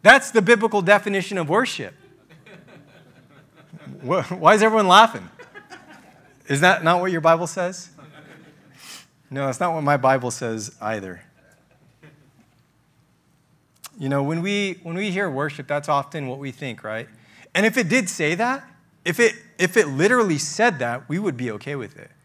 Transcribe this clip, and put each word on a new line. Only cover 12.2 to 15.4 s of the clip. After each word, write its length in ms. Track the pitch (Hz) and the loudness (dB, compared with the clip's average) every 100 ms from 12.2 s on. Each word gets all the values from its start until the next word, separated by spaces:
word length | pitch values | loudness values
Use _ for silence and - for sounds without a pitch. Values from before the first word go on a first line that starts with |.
| _ _ _ _ _ _ _ _ _ _ _ _ _ _ _ _ - 220 | _ _ _ _ _ _ _ _ _ _ _ _ _ _ _ _ -20 -10
You 100 | 135 | -4
know, 120 | 139 | -2
when 220 | 139 165 | -2 -4
we, 360 | 185 202 196 175 | -4 -4 -4 -8
when 120 | 170 170 | -10 -8
we 140 | 208 | -6
hear 180 | 185 196 | -4 -4
worship, 400 | 131 | -4